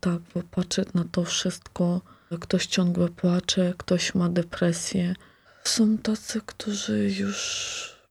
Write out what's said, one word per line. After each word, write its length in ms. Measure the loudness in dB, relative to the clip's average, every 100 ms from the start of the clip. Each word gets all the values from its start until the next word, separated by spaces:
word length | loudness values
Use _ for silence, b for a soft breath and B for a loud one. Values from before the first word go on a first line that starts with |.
tak, 180 | 0 -2 -4
bo 80 | -8 -4
patrzy 340 | -4 -2 0 0
na 100 | 0 0
to 120 | -2
wszystko, 760 | 0 0 -2 -4 -12 0 2 2 -4 B B -10
ktoś 260 | 0 0 2
ciągle 420 | 2 2 4 0
płacze, 640 | 2 2 2 2 2 2 0
ktoś 360 | 0 0 2
ma 140 | 0 2
depresję. 880 | 0 -2 0 0 0 -2 -2 -2 -4 B B B B
Są 340 | -2 4 4 4
tacy, 420 | 0 -4 -4 -8 -8
którzy 640 | -10 -6 -4 0 2 2 0
już 760 | -2 -2 -4 -4 -6 -6 -10 -14 _